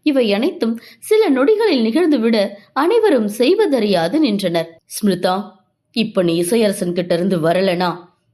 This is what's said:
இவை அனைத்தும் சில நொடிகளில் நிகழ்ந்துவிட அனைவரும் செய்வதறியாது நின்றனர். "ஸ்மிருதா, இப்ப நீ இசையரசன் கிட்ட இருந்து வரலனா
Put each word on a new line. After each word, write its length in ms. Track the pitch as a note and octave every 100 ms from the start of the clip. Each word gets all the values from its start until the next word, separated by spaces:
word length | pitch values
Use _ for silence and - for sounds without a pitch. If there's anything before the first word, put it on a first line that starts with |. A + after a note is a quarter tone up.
இவை 300 | D4+ C4+ A3+
அனைத்தும் 460 | G3+ D4+ F4+ A3+ A3+ - -
சில 300 | - G#4+ G#4
நொடிகளில் 560 | B3+ C#4+ G#4 A4 C4+
நிகழ்ந்துவிட 640 | A3 D4 F4 C4+ A3+ A3+ G3 - -
அனைவரும் 560 | - E4 A#4 G#4+ C4+ G#3
செய்வதறியாது 920 | G#3 B3 G4 G4+ C4 G#3 F3+ E3 D4
நின்றனர். 600 | C#4 G3+ F#3 E3+ E3 - _
"ஸ்மிருதா, 640 | - G#3 F3 F#3 F#3+ G3+ - _ _ _
இப்ப 300 | A#3 A3 G3+
நீ 200 | F3 E3+
இசையரசன் 500 | F3 A#3 G#3+ G3 F3
கிட்ட 220 | F3 F3
இருந்து 240 | E3+ F3+ F3
வரலனா 580 | D#3+ F3 F#3+ F3 F3+ E3+ - _ _